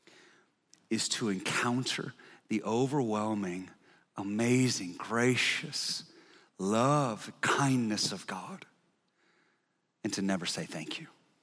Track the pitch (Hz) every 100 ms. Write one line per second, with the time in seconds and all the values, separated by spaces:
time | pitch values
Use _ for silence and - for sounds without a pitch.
0 | - - - _ _ _ _ - _ 110
1 | - - 113 95 - - 123 123 127 -
2 | 139 - - - _ 110 104 117 135 143
3 | 117 107 107 107 95 90 92 - _ -
4 | _ - 98 104 120 127 127 117 90 85
5 | - 117 127 123 - - 151 - - -
6 | - - - - _ - 95 110 131 147
7 | 131 104 - - - - 139 127 110 104
8 | - 95 - 98 - 190 - _ _ _
9 | _ _ _ _ _ _ _ _ _ _
10 | 104 - 98 95 85 - 85 82 80 -
11 | 160 - _ _